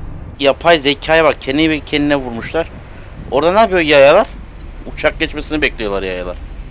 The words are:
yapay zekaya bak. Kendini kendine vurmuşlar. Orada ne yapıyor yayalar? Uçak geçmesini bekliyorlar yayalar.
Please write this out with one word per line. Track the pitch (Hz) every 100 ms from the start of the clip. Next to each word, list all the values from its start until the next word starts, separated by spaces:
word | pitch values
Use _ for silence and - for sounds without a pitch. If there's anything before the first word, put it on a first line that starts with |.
| - - - -
yapay | 139 - 165 165
zekaya | 135 139 - 160
bak. | 156 -
Kendini | - 143 160 151 -
kendine | 151 147 143
vurmuşlar. | 127 113 - 160 - - - - - - -
Orada | 127 160
ne | 202
yapıyor | 226 185
yayalar? | 151 147 135 180 - - - - - - -
Uçak | - 156 147
geçmesini | 156 147 147 151
bekliyorlar | 135 - 107 98
yayalar. | 95 90 90 87 - - -